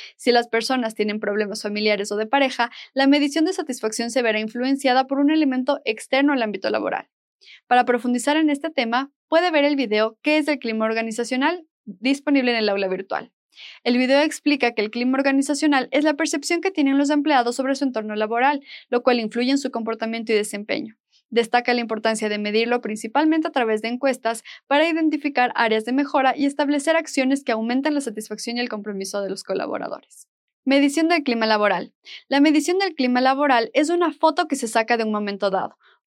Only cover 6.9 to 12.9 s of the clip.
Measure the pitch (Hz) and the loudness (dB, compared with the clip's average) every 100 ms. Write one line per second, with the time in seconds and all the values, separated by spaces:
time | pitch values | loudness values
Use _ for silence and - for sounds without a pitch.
6.9 | 175 - _ _ _ - - _ 247 247 | -6 -10 _ _ _ -20 -20 _ 2 4
7.9 | 240 247 247 277 311 311 285 320 302 226 | 0 0 -2 0 2 2 0 -2 -4 -2
8.9 | 240 277 _ _ 320 359 302 285 277 233 | -2 -4 _ _ 2 4 2 2 0 0
9.9 | 214 220 220 302 302 302 285 233 220 220 | 0 0 -2 0 0 0 -2 -4 -2 -2
10.9 | 226 226 220 233 254 294 359 - _ - | -2 -4 -6 -4 -2 -2 -2 -10 _ -20
11.9 | - 247 277 302 277 247 233 208 202 190 | -4 -2 -2 2 2 2 0 0 0 -2